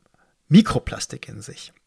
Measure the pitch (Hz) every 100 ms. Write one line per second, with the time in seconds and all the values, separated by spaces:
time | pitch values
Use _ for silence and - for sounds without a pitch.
0 | _ _ _ _ - 160 220 127 - 104
1 | - - - 107 107 - - _